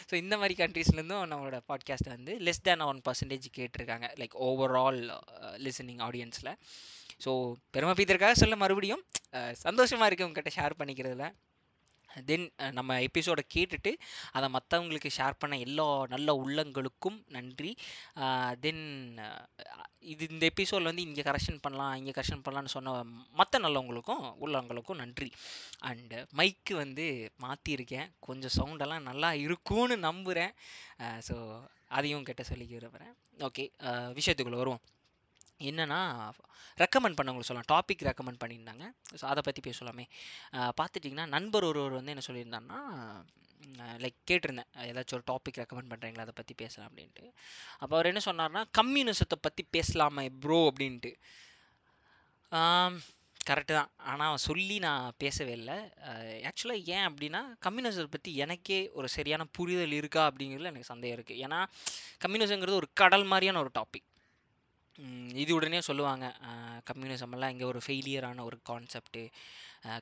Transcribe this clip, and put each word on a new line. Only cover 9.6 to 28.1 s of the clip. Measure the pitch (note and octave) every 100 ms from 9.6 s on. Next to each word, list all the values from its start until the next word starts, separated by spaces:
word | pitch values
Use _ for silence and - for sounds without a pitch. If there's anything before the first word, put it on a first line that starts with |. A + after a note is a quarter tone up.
சந்தோஷமா | - A3+ B3 A#3+ G#3+
இருக்கு | F#3 F3+
உங்ககிட்ட | D3 D3 F#3
share | D3 D#3
பண்ணிக்கிறதுல. | C#3+ C3 C3 B2+ D3+ - _ _ _ _ _ _ _ C#3 C3
Then, | D#3+ F3 -
அ, | C#3
நம்ம | B2+ C3 B2+
எபிசோடை | C3 E3 E3 D#3 -
கேட்டுட்டு | D#3+ F#3 D3+ G3 D4+ - - -
அதை | C3+ C3+
மத்தவங்களுக்கு | C3 - E3+ E3+ D3+ D3 -
share | C3+ C3+
பண்ண | D3 C#3+
எல்லா | B2 D3+ D3+ C#3 C3
நல்ல | B2+ D3+ C#3+ C3
உள்ளங்களுக்கும் | D3 D3 C3+ C3 - F#3 G#3+ -
நன்றி. | C3+ B2+ B2+ D#3+ A#3+ - - - -
ஆ, | C3 C3 B2
then, | B2 D3 D#3+ D#3 C#3 B2 A2+
அ, | G#2+ - - - - - - _
இது | - D#3 D#3+
இந்த | D#3+ E3
எபிசோடில் | - F#3+ G3 E3
வந்து | E3+
இங்க | E3 D3
correction | C#3+ C#3+ - D3+
பண்ணலாம், | C#3+ C3+ C#3 C3
இங்க | C3+ C3+
correction | C3 D3 C3+
பண்ணலாம்னு | C#3 C#3
சொன்ன | C#3 C3 B2+ A#2+ A#2 B2+ D3+
மத்த | - C4
நல்லவங்களுக்கும் | F3 C#3+ B2+ A#2+ A#2 C#4 B2+ G#2
உள்ளவங்களுக்கும் | C#3+ C#3 A#2+ A#2+ A#2 F3
நன்றி. | B2 B2 C3+ - - - - -
And | C3 A#2+ A#2+
mic | A2+ C#3 C#3 F#3 F#3 -
வந்து | F3+ C#3+ C3+ D#3+ B2+ A2 -
மாத்திருக்கேன், | B2+ C#3+ - C#3 - B2+ F3